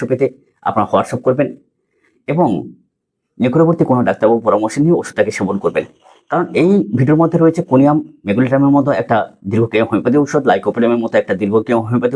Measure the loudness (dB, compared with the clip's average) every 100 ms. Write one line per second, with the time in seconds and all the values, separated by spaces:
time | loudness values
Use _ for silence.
0 | -6 -2 -2 -4 _ _ -6 -4 -2 -2
1 | -2 -4 -2 0 -4 -6 _ _ _ _
2 | _ _ -6 0 0 -2 -6 -18 _ _
3 | _ _ _ -4 0 2 2 2 0 2
4 | 0 0 0 2 0 0 -2 0 2 0
5 | -2 -4 -4 -2 -4 -2 -4 -4 -8 _
6 | _ _ _ -4 -2 0 2 2 0 0
7 | 2 2 2 4 2 0 0 2 4 2
8 | -4 -10 -4 0 0 2 4 2 2 -2
9 | -2 -2 -2 -10 -4 -2 0 0 0 0
10 | 0 0 0 0 0 0 -2 0 0 0
11 | 0 -2 -2 -4 0 -2 0 -2 0 -2
12 | 0